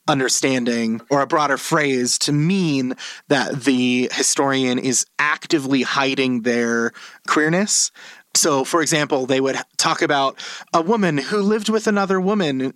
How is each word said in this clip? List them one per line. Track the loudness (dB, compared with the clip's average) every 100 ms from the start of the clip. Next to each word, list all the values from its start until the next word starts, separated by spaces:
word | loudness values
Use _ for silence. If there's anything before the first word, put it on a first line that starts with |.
| -2 0
understanding | 0 0 0 0 0 -2 -2 -4 -2
or | 0
a | 2
broader | 0 0 0
phrase | 0 0 2 0 0 -2
to | 0
mean | 0 2 0 0 0 -2 -6 -12 -10 -2
that | 0 0 -2 0
the | 2 2 2 0
historian | 0 -2 0 0 2 0 0
is | 0 -2 -2 -2
actively | -2 -2 0 -2 2 0
hiding | 0 0 0 0 0 0
their | 0 0 0 0 -2 -6 -20 -12 -2
queerness. | 0 2 2 0 0 -2 -6 -20 -20 _ -2
So, | 2 2
for | 2 0
example, | 2 0 0 0 0
they | 0
would | 0 -2 -6 -2
talk | -2 0
about | 0 2 0 -2 -12 -16 -2
a | 0
woman | 2 2 2 0
who | -2 0
lived | 0 0 0
with | -2 0
another | 0 2 0
woman | 0 0 0 -2 -4